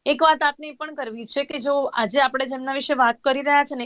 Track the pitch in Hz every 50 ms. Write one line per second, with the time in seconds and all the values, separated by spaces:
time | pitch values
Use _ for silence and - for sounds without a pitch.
0 | _ 277 294 254 320 320 311 269 302 285 285 - 302 302 269 - 311 311 302 294
1 | 254 226 220 233 226 - - 277 277 - 302 277 226 285 277 285 269 - - 240
2 | 226 190 214 285 269 262 262 262 262 247 269 262 262 269 269 285 277 - 294 254
3 | 247 233 240 - - 277 262 277 262 285 285 285 285 285 285 247 240